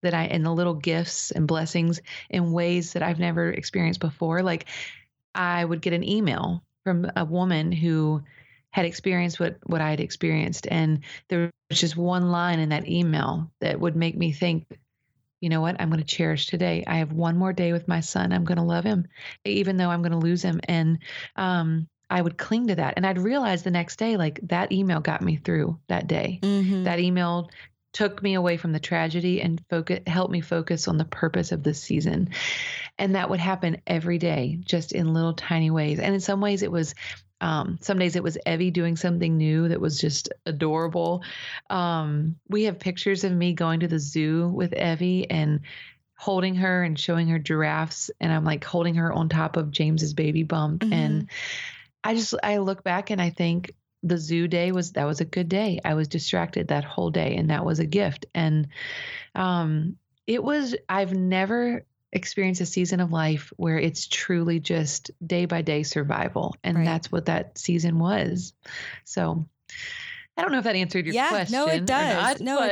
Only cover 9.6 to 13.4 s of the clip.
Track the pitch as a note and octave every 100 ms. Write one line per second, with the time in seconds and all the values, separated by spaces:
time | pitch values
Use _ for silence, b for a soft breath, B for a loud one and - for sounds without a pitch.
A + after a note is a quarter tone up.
9.6 | - E3 D#3 D3+ E3 - E3 D#3+ D#3+ E3
10.6 | - E3 D#3 D3+ B B - F3 E3+ -
11.6 | - - E3+ E3 F3 F3+ F3+ F3 F3 E3
12.6 | D#3 D3+ - E3+ E3+ D3+ - D#3+